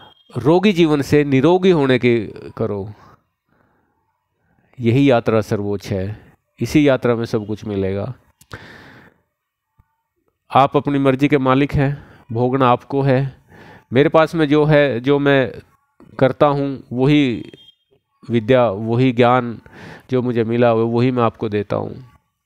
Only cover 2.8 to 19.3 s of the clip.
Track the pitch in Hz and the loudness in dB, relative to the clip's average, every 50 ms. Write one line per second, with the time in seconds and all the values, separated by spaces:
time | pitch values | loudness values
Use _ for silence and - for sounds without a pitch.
2.8 | 98 107 101 _ - - _ _ _ _ _ _ _ _ _ _ _ _ _ _ | -10 -12 -16 _ -20 -20 _ _ _ _ _ _ _ _ _ _ _ _ _ _
3.8 | _ _ _ _ _ _ _ _ _ _ _ _ _ _ _ _ _ _ _ - | _ _ _ _ _ _ _ _ _ _ _ _ _ _ _ _ _ _ _ -4
4.8 | 120 113 110 135 143 139 123 117 113 120 110 110 104 - 117 101 104 101 101 98 | -2 0 2 2 4 4 2 2 2 0 0 0 -2 -2 -4 -4 -4 -6 -6 -8
5.8 | - - 104 95 95 101 110 - - - _ _ _ _ _ - 120 117 - 156 | -6 -6 -6 -6 -6 -8 -10 -14 -18 -20 _ _ _ _ _ -10 -8 0 0 2
6.8 | 147 143 131 123 - 120 120 113 117 - - 113 104 101 107 101 113 107 101 98 | 2 2 2 0 0 -2 -2 -2 -4 -4 -4 -6 -4 -6 -10 -10 -8 -8 -6 -4
7.8 | 98 95 98 101 104 127 127 _ _ _ _ _ _ - - - - - - - | -4 -4 -4 -6 -6 -8 -10 _ _ _ _ _ _ -20 -20 -20 -20 -20 -20 -20
8.8 | - - - - - _ _ _ _ _ _ _ _ _ _ _ _ _ _ _ | -20 -20 -20 -20 -20 _ _ _ _ _ _ _ _ _ _ _ _ _ _ _
9.8 | _ _ _ _ _ _ _ _ _ _ _ _ _ - - 127 139 135 - 143 | _ _ _ _ _ _ _ _ _ _ _ _ _ -2 0 2 2 2 0 -2
10.8 | 131 143 143 139 139 135 131 131 147 139 147 139 131 131 127 135 143 139 - 147 | -2 -2 -2 0 0 0 0 0 0 0 0 0 2 2 2 2 0 0 0 -2
11.8 | 135 139 143 - - - - _ _ - 117 123 123 127 131 135 131 123 123 123 | -2 -2 -4 -6 -12 -20 -20 _ _ -10 -6 -4 -2 -2 0 0 2 2 2 0
12.8 | - - 139 139 135 139 127 131 139 135 - _ _ _ - - - - - - | -2 -6 -4 -2 0 2 0 0 0 -4 -8 _ _ _ -20 -20 -20 -20 -20 -20
13.8 | _ - 113 123 147 160 151 160 160 147 - 165 156 139 147 151 147 147 156 147 | _ -2 0 2 2 4 4 2 2 2 0 -2 0 2 2 2 4 4 4 4
14.8 | 143 139 113 117 123 139 143 143 143 139 139 135 127 107 - - - _ _ _ | 4 2 -2 -4 -2 0 0 2 2 2 2 2 2 -2 -6 -14 -20 _ _ _
15.8 | _ _ _ _ - _ - - 135 127 127 - 151 147 143 143 139 139 135 123 | _ _ _ _ -20 _ -2 0 0 0 2 2 2 2 2 0 -4 -6 -8 -10
16.8 | - - 113 123 131 143 147 147 143 127 110 85 - - - - _ _ _ _ | -12 -10 -4 0 2 2 4 4 2 0 -2 -6 -10 -14 -20 -20 _ _ _ _
17.8 | _ _ _ _ _ _ _ _ - - 117 117 107 107 131 127 120 110 95 104 | _ _ _ _ _ _ _ _ -8 -2 -2 -2 2 2 2 2 2 0 -2 -4
18.8 | 113 113 117 120 131 131 120 117 120 117 | -4 -4 -2 0 0 0 2 2 2 2